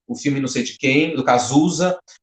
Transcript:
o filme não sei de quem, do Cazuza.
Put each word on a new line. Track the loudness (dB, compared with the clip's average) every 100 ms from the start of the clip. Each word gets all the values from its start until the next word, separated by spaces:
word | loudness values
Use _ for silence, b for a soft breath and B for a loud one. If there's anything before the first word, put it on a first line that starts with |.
| -14
o |
filme | -6 -4 -2
não | -4
sei | -4
de | -6 -4
quem, | 0 2 0 -2
do |
Cazuza. | 2 2 4 2 2 0 -2 -2 _ b